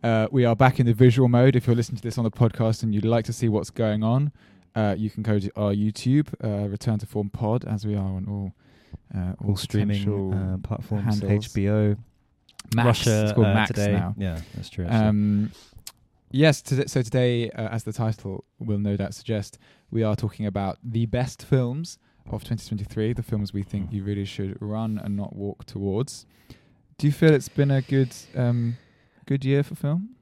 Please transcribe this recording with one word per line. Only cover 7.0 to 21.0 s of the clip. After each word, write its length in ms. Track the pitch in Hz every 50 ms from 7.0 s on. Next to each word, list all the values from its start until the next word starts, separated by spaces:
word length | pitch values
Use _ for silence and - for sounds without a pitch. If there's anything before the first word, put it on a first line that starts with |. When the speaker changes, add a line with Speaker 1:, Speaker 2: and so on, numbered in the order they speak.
| 107
Speaker 1:
Form 240 | - - 104 104 101
Pod, 340 | - - 120 107 113 123 -
as 200 | - 107 101 107
we 100 | 107 104
are 40 | 104
on 260 | 95 95 95 92 95
all, 260 | 104 101 101 98 95 - _ _ _ _ _ _ _ - - _ _ -
uh, 160 | 92 90 90 92 -
all 100 | - 98
Speaker 2:
All 40 | 101
streaming, 440 | 95 - - - 104 101 104 104 101 98
Speaker 1:
potential 300 | 104 104 98 98 95 98
Speaker 2:
uh, 240 | 95 95 92 92
platforms, 460 | 95 - - 110 - - - 107 104 98 113 107 104
Speaker 1:
handles. 100 | 101 98
Speaker 2:
H 220 | 104 104 104 - -
B 160 | 107 98 101
O, 260 | 104 107 107 104 104 104 - _ _ _ _ _ _ _ _ _ _ - - - -
Speaker 1:
Max. 100 | 113 117
Speaker 2:
Russia, 380 | 120 113 - - 120 110 107 107
Speaker 1:
It's 80 | 107 104
called 140 | 113 110
Speaker 2:
uh, 60 | 104 98
Speaker 1:
Max 140 | 110 107 98
Speaker 2:
today. 220 | 117 107 101 104 101
Speaker 1:
now. 220 | 90 87 90 104
Speaker 2:
Yeah, 240 | - 98 92 82 80 80 - -
that's 140 | 95 95 -
true, 160 | - - 90
actually. 220 | 87 113 113 107
Speaker 1:
Um, 440 | 107 107 104 104 104 104 101 104 110 - - - - - - - - - _ _ _ _ _ _ _
yes, 300 | - 131 151 160 143 -
today, 220 | - - 139 127 135
so 140 | - - 139
today, 480 | 123 110 110 131 123 123 123 120 117 110
uh, 180 | - - 113 104
as 140 | 101 113 -
the 80 | 110 110
title 500 | - 117 110 104 - - 98 98 - - _ _ _
will 200 | 120 113 104 101
no 180 | 104 104 101
doubt 160 | 95 98 - 98
suggest, 440 | - - - 113 104 98 - - - _ _ _ _ _ _
we 120 | - 113 113
are 120 | 107 107
talking 300 | - - 104 - - 107
about 320 | 104 92 101 98 95 - _ -
the 220 | 120 113 117